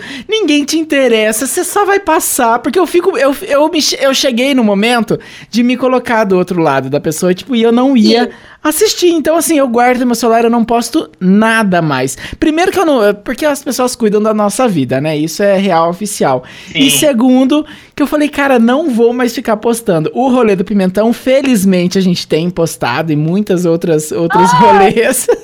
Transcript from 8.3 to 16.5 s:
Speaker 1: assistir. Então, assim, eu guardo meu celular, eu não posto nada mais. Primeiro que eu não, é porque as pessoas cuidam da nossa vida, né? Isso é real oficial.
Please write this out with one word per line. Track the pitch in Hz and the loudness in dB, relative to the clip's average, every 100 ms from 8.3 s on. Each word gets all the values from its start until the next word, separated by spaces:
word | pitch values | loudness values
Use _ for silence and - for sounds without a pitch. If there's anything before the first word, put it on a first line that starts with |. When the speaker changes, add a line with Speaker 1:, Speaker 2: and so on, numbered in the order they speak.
| - - - | -6 -20 -6
Speaker 1:
assistir. | 302 302 415 - 359 | -4 0 0 2 0
Então, | 330 311 330 | 2 0 0
assim, | - 311 | 0 0
eu | 269 | 0
guardo | 233 247 247 247 | 2 2 2 0
meu | |
celular, | 233 240 226 | 0 2 2
eu | 233 | 2
não | 240 | 0
posto | 226 240 240 320 - - | 0 0 0 -4 -6 -2
nada | 185 202 220 226 208 175 | 2 4 4 2 0 0
mais. | 160 131 135 - - - | 0 -2 -4 -6 -14 -2
Primeiro | 311 311 381 | -2 0 0
que | 381 | 0
eu | 339 | 0
não, | 269 | 2
é | 208 | 2
porque | 208 - 254 302 | 0 -6 -4 -2
as | 277 | -2
pessoas | - 240 247 - | -6 -4 -4 0
cuidam | 220 208 | 0 0
da | 214 | 0
nossa | 214 208 202 254 | 0 -2 0 0
vida, | 170 127 131 | 0 -2 -2
né? | 156 151 | -2 -2
Isso | 156 - | -4 -2
é | 202 202 | 0 0
real | 196 165 170 | 2 0 0
oficial. | 175 208 - 165 135 - | -2 -8 -2 -2 -2 -6